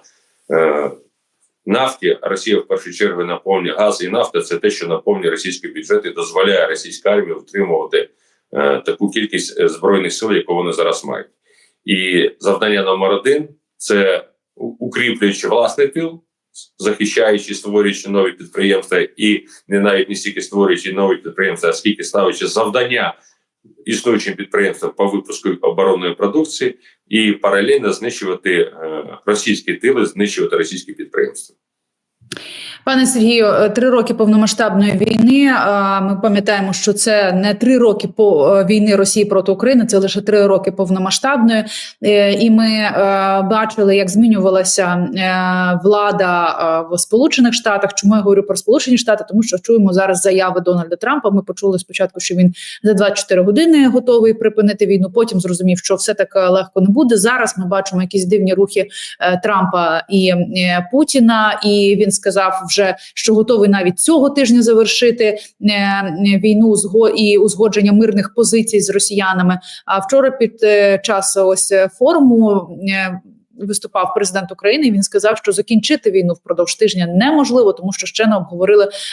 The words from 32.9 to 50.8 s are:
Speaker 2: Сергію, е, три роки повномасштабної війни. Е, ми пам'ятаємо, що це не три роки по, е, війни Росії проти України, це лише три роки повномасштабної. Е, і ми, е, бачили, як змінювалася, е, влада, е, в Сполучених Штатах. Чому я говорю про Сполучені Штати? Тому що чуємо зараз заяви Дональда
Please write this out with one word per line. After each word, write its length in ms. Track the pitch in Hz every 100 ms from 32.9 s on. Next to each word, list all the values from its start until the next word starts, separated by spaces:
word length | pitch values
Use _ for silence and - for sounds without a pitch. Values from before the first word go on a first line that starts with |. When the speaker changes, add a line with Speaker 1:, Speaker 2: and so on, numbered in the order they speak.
| 262 254
Speaker 2:
Сергію, 400 | 247 220 233 208
е, 240 | - 208
три 200 | 208 254
роки 240 | 247 233
повномасштабної 800 | 226 214 214 214 - 214 190 202
війни. 540 | 196 220 220 226 269 277
Е, 560 | 247 190 202 196 196
ми 180 | 190 190
пам'ятаємо, 520 | 220 202 202 202 196
що 200 | 185 -
це 380 | 202 226 208 196
не 220 | 185 202
три 240 | 208 240 262
роки 300 | 233 202 196
по, 480 | - 208 160 143 196
е, 100 | 185
війни 300 | 214 214 196
Росії 300 | 196 - 202
проти 260 | 196 190
України, 340 | 185 240 262 220
це 120 | 196
лише 240 | 190 208
три 260 | - 208 202
роки 240 | 190 196
повномасштабної. 920 | 185 185 190 185 - 269 277 226 220 214 - - -
Е, 320 | 208 208 202
і 160 | 202 226
ми, 180 | 220 220
е, 240 | 220 208 - 196 196 190 196
бачили, 540 | 190 214 220 220 196 196
як 140 | 185
змінювалася, 760 | 190 233 208 185 185 185 - 180
е, 920 | 180 175 190 185 185 185 185 180 175
влада, 760 | 185 208 208 190 185 175 170 - 165 160 165
е, 40 | 175
в 40 |
Сполучених 540 | - 220 302 - 240
Штатах. 400 | 233 226 202 196
Чому 220 | - 202 214
я 60 |
говорю 220 | 202 196
про 120 | 196 185
Сполучені 420 | - 277 262 247
Штати? 280 | - 208 -
Тому 140 | 208
що 140 | 226 185
чуємо 360 | - 233 196
зараз 280 | 180 190 180
заяви 400 | 196 185 185 180
Дональда 340 | 180 180